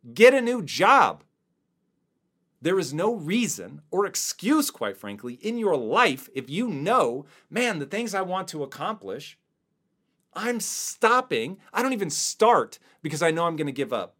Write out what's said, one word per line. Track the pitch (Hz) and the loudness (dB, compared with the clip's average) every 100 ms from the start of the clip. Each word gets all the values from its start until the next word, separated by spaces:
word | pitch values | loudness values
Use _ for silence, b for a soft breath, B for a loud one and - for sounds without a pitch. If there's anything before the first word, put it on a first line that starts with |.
| 120 | -14
get | 123 240 | 8 8
a | 269 | 8
new | 240 247 | 0 -2
job. | 156 123 196 269 127 78 _ _ _ _ _ _ _ _ _ _ _ _ _ _ | -4 2 6 6 4 0 _ _ _ _ _ _ _ _ _ _ _ _ _ _
There | 151 190 | 0 0
is | 143 | -2
no | 147 208 | -2 -2
reason | 233 151 220 202 101 92 147 _ | -2 -2 0 0 -4 -12 -16 _
or | 180 | -2
excuse, | 202 - - - 196 311 294 | -2 -4 -8 -6 0 0 0
quite | - 107 | -4 -8
frankly, | 98 104 101 123 | -6 -12 -10 -12
in | 120 214 233 | -8 -6 -2
your | 208 | 0
life | 147 110 185 247 131 - | 0 2 4 4 2 -8
if | 135 127 | -10 -6
you | 160 247 | -4 -4
know, | 143 156 254 120 127 147 b b | -4 0 2 2 -2 -12 b b
"Man, | 196 247 175 | -4 -4 -4
the | |
things | 139 202 233 | -6 -6 -6
I | 190 | -6
want | 185 185 185 | -4 -6 -6
to | 156 | -10
accomplish, | 139 135 175 226 98 113 - _ _ _ _ _ _ _ _ _ _ | -10 -8 -10 -8 -10 -12 -14 _ _ _ _ _ _ _ _ _ _
I'm | 175 226 233 | -6 -4 -4
stopping. | - - - - 220 247 254 123 123 196 b | -6 -8 -8 0 4 4 2 -4 -4 -10 b
I | 196 | -2
don't | 262 | -2
even | 247 196 | -2 -4
start | - - - 214 202 113 - b b | -4 -6 4 6 6 2 -10 b b
because | 151 147 | -8 0
I | 170 | 0
know | 160 | 2
I'm | 170 156 | -2 -2
gonna | 147 | -6
give | 135 123 | -4 -4
up." | 120 87 | -4 -6